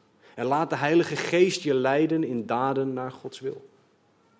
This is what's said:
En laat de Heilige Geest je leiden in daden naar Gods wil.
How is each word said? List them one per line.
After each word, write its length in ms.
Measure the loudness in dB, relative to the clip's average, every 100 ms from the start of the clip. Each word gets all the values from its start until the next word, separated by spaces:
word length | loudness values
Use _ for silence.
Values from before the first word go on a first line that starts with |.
| _ _ -16
En 120 | -6 0
laat 240 | 0 0
de 60 | 0
Heilige 400 | 2 2 2 -2
Geest 460 | 0 4 4 2
je 120 | 0
leiden 500 | 2 2 2 2 0
in 220 | -2 -4 -2
daden 460 | -2 0 0 -2
naar 200 | -4 -8
Gods 280 | -10 -14 -10
wil. 280 | -10 -10 -14 _ _ _ _ _ _